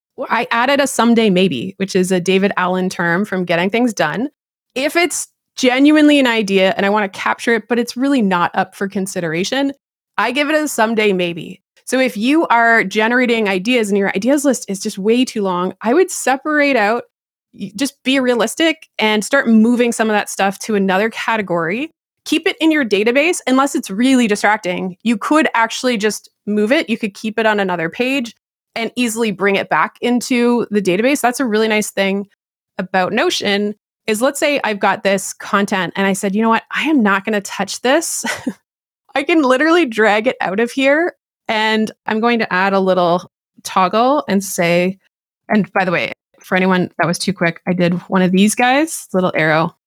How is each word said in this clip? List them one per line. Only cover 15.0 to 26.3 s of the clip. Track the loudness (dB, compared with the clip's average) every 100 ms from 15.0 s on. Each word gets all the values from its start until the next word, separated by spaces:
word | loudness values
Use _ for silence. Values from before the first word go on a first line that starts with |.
| 0 2
too | 0 -2
long, | -2 -2 -4 -4
I | 0
would | 2 0
separate | -2 -2 -2 0 0 2 2
out, | 0 -2 -6 _ _ _ _
y-, | -16 -14 -6
just | -6 -4
be | -2 0
realistic | 2 0 0 0 -2 -2 -10 -2
and | 0 0
start | 2 0 4
moving | 4 4 4 0
some | 0 0
of |
that | 0 -2
stuff | -2 -2 -2
to | -4
another | -2 0 0 0
category. | -4 -4 -4 -2 -2 -2 -4 -8 _ _ _ -4
Keep | -2 -2
it | 0
in | 2
your | 2
database | 2 2 2 2 2 0 0
unless | 0 2 -2
it's | -6
really | -2 2 4 2
distracting. | 2 2 0 -2 -4 -6 -6
You | -4 -2
could | 0 2 2
actually | 0 -2 -2 -2 0
just | -2 -4 -12